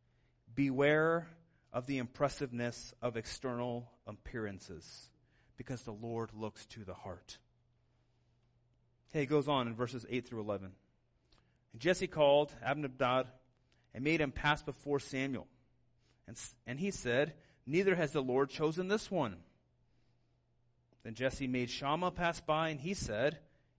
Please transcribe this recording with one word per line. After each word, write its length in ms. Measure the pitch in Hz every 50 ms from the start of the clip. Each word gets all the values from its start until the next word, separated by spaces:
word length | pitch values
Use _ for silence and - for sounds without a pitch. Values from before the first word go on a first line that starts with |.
| _ _ _ _ _ _ _ _ _ - 113
Beware 760 | 123 139 139 131 131 143 147 151 156 156 165 165 170 165 - - - - _ _ _ _ _ -
of 140 | 120 123
the 120 | 135 139 131
impressiveness 960 | 123 120 - - 147 135 - - 147 127 120 120 120 120 117 - - - - - -
of 140 | 123 113
external 720 | 113 110 - - - - 131 123 120 120 123 120 120 120 117 - _ -
appearances, 1040 | - 107 104 - - - 120 110 104 101 92 - - 90 78 - - - - - - _ _ _ _ _ _ _ _ _
because 260 | - 123 - 135 117 -
the 100 | - 107
Lord 380 | 104 117 117 117 117 113 110 110
looks 300 | 107 110 107 - - -
to 180 | - - 117 104
the 100 | 92 90
heart. 440 | - - 98 90 90 - - - - _ _ _ _ _ _ _ _ _ _ _ _ _ _ _ _ _ _ _ _ _ _ _ _ _ _ _ _ _ _ _ _ _ _
Hey, 120 | - 156 143
it 40 |
goes 220 | 123 151 147 135 143
on 200 | 147 135 120 117
in 60 | 113
verses 300 | 110 123 117 127 123 - -
eight 180 | 120 127 120 -
through 140 | 123 113 104
eleven. 300 | 107 101 98 98 95 95 - _ _ _ _ _ _ _ _ _ _ _ - _ _ _ _ _ _ -
And 80 | 117
Jesse 260 | 117 170 180 - 190
called 460 | 180 - 160 151 143 139 147 151 151 - - -
Abinadab 680 | 117 139 151 147 135 127 127 135 123 127 131 131 123 - - _ _ _ _ _ _ _ _ _ _ -
and 100 | 113 127
made 160 | 147 160 165
him 120 | 151 135 120
pass 300 | - - 147 151 151 -
before 380 | - 135 - - 143 147 139
Samuel. 460 | - - - 131 131 139 131 104 - - _ _ _ _ _ _ _ _ _ _ _ _ _ _ _
And 100 | - 113
s-, 180 | - - - - _ -
and 120 | - 123 139
he 120 | 180 202
said, 420 | 190 - - 123 120 127 147 160 156 - - _ _ _ -
"Neither 300 | 123 143 175 202 190 185
has 180 | 175 165 139 -
the 100 | 156 135
Lord 280 | 127 123 131 139 139
chosen 380 | - - 156 151 156 175 185 185
this 220 | 202 220 - -
one." 280 | 202 175 139 110 95 87 87 - _ _ _ _ _ _ _ _ _ _ _ _ _ _ _ _ _ _ _ _ _ _ _ _ _ _ _ _ _ _ -
Then 100 | 113 110
Jesse 320 | 107 127 131 - - 139
made 240 | 127 127 127 123 120
Shammah 400 | - - 139 139 147 160 180 180
pass 300 | 175 - 180 170 165 -
by, 280 | - - 151 156 165 160
and 120 | 156 139
he 120 | 131 175 202
said, 460 | - - - 107 104 127 151 165 - - - _ _ _ _ _